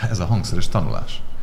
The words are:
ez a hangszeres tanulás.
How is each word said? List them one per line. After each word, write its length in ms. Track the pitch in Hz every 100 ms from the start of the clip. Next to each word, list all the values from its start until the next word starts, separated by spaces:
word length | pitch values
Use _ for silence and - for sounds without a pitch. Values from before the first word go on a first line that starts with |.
| 117
ez 80 | 98
a 60 | 85
hangszeres 420 | 110 - 90 -
tanulás. 540 | - 71 - - - - -